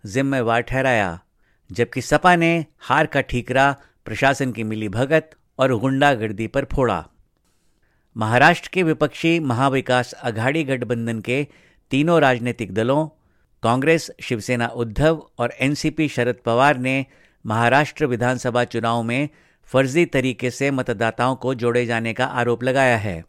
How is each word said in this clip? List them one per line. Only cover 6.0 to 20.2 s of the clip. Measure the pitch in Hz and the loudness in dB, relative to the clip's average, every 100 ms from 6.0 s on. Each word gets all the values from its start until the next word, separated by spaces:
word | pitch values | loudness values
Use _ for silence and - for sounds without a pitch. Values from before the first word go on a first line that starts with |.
| 143 123 107 101 113 | 2 2 -2 -6 -6
पर | 139 | -4
फोड़ा। | 135 - 123 92 80 _ _ _ _ _ _ _ _ _ _ 110 | -4 0 0 0 -6 _ _ _ _ _ _ _ _ _ _ -6
महाराष्ट्र | 110 120 151 175 - | 0 6 6 4 -2
के | 185 | -2
विपक्षी | 165 147 147 - 165 165 | 0 2 0 0 0 0
महाविकास | 143 117 135 135 - 123 120 | 0 0 2 0 0 0 0
अघाड़ी | - 123 107 123 156 | -6 -6 -2 -2 -2
गठबंधन | 139 131 117 117 117 113 | -2 -4 -4 -4 -4 -6
के | 113 127 143 _ _ _ - | -4 -4 -4 _ _ _ -4
तीनों | 135 160 170 | 0 4 4
राजनीतिक | 139 123 120 113 101 | 4 2 -2 -6 -6
दलों, | 98 117 143 156 _ _ _ _ _ | -2 0 0 -2 _ _ _ _ _
कांग्रेस, | 113 127 143 165 - - | 0 2 4 2 0 -12
शिवसेना | - 117 101 123 113 | -6 -6 -2 -2 -2
उद्धव | 123 117 107 151 160 - - | -4 -6 0 2 0 -4 -6
और | 120 - | -6 -2
एनसीपी | 131 147 156 - 156 | -2 -2 -4 -2 -2
शरद | - 120 120 | 0 -2 -2
पवार | 117 117 139 135 | 0 4 4 2
ने | 127 135 131 _ _ _ 113 | 0 -2 -4 _ _ _ -4
महाराष्ट्र | 110 120 135 143 - 147 | 0 4 4 2 -2 -2
विधानसभा | 117 123 123 127 120 | 0 0 0 -2 -2
चुनाव | 123 117 117 117 | -2 -2 -2 -2
में | 113 123 147 _ _ _ | -2 -2 -4 _ _ _
फर्जी | _ 131 135 147 170 | _ 0 2 2 0
तरीके | 135 | 0